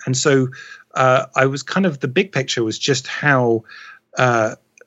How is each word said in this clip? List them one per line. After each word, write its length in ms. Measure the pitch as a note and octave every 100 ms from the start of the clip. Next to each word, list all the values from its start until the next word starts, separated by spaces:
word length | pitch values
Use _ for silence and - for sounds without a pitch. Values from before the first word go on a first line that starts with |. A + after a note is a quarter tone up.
| -
And 100 | C3
so, 320 | D#3 C#3 C3 C3 - - _
uh, 320 | - C3 B2+ -
I 100 | -
was 180 | C3+ C#3+
kind 220 | - F#3
of, 160 | F#3+ C#3
the 80 | C3+
big 240 | C3 F#3+
picture 320 | C#3+ C3 -
was 140 | A2 G#2+
just 280 | - C3 -
how, 580 | - D3 C3+ A#2+ A2+ - - - - _ -
uh, 380 | B2+ A#2 A2 B2 _ _